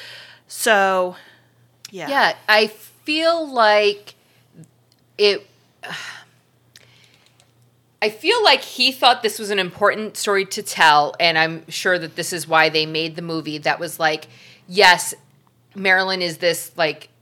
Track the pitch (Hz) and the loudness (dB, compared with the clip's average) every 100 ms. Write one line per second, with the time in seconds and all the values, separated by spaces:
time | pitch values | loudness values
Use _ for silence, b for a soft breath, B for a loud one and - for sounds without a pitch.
0 | B B B B _ - 240 208 196 185 | B B B B _ -4 2 2 2 0
1 | 180 180 b b b b b _ - 190 | -2 -6 b b b b b _ -20 -14
2 | 214 277 196 - - 214 220 - - _ | -6 0 0 0 2 2 2 -4 -20 _
3 | - 311 330 339 302 254 214 208 208 202 | -6 -2 0 0 -2 2 4 4 2 -2
4 | - - _ _ _ - - _ _ _ | -10 -20 _ _ _ -20 -20 _ _ _
5 | _ - 208 190 - _ _ _ - B | _ -2 0 0 -6 _ _ _ -16 B
6 | B B B _ _ _ _ _ b b | B B B _ _ _ _ _ b b
7 | b b b b _ _ _ _ _ _ | b b b b _ _ _ _ _ _
8 | 214 214 320 480 403 262 - - 254 254 | -6 -4 -2 2 4 2 0 -4 -4 2
9 | 262 247 220 208 202 202 180 - 202 196 | 2 2 -2 -6 -6 -4 -4 -2 -2 -2
10 | 214 - - 196 190 - 208 - 160 147 | -8 -8 -2 -2 -2 -8 -10 4 6 6
11 | 147 - 170 160 160 165 - - 196 180 | 2 0 0 2 0 -4 -12 -6 -2 -2
12 | 160 151 165 175 147 160 160 156 156 160 | -4 -8 -8 -8 0 2 4 2 -2 -4
13 | 165 160 170 160 156 151 151 147 165 - | -6 -8 -8 -8 -8 -6 -4 -4 -6 -2
14 | 160 156 - b b b - 180 185 170 | -2 -2 -8 b b b -6 4 6 6
15 | - - _ _ _ _ _ 202 190 185 | 0 -12 _ _ _ _ _ -6 0 2
16 | 190 185 175 160 175 165 - - 156 147 | 2 -2 -4 -2 -2 -2 -8 -4 -4 -4
17 | - _ | -14 _